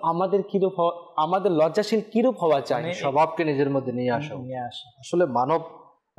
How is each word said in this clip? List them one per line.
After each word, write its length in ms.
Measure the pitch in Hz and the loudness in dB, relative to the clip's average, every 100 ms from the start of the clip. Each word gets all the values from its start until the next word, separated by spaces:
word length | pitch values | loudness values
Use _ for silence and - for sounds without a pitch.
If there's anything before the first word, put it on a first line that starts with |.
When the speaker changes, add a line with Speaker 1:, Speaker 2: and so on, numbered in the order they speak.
Speaker 1:
আমাদের 400 | 160 170 190 196 | -2 0 0 0
কিরূপ 360 | 190 196 190 185 | 0 0 0 2
হ-, 340 | 170 170 - - | 0 0 -6 -2
আমাদের 360 | 156 190 190 | 0 0 2
লজ্জাশীল 500 | 160 160 156 208 220 | 2 2 2 0 -2
কিরূপ 360 | - 220 247 214 | 0 0 2 2
হওয়া 240 | 170 143 | 2 2
চাই? 200 | - 127 | 2 -2
Speaker 2:
মানে 120 | 165 | -2
Speaker 3:
স্বভাবকে 500 | 175 147 139 160 - | -4 0 2 2 2
নিজের 260 | 156 139 143 | 0 2 2
মধ্যে 220 | 139 123 | 0 -2
নিয়ে 200 | 120 123 | -2 0
আসা। 240 | 120 151 131 | -2 -4 -10
Speaker 2:
নিয়ে 240 | 127 127 | -10 -10
আসা। 300 | 120 - - - | -10 -12 -18 -20
Speaker 3:
আসলে 260 | - 175 170 | -2 0 2
মানব, 360 | 120 127 160 156 - - _ _ | 2 2 0 -2 -16 -20 _ _